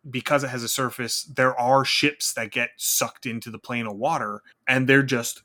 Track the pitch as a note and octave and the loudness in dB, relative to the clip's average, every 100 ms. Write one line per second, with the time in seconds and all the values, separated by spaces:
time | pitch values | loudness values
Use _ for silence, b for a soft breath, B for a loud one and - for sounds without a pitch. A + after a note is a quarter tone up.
0 | D3 B2 - C#3+ C3 B2+ A#2 - B2+ - | -6 -6 0 0 0 -6 -4 -2 -2 -4
1 | A#2 - - C3+ C3 B2+ B2 C3+ C3 - | -6 -6 -6 2 2 2 4 4 4 2
2 | D3 D3 - - A2+ B2 A#2+ - - - | 0 0 -6 -4 -6 -4 -4 -4 -2 0
3 | A#2 - B2+ A2+ A#2 A2 - A#2+ A2+ G2+ | -2 -4 -8 -8 -10 -14 -8 -6 -6 -4
4 | C3+ D#3+ G#2+ G#2 b _ - B2+ B2+ C3+ | -2 -2 -4 -8 b _ 0 2 6 6
5 | C3+ B2 A#2 - | 6 0 -2 -10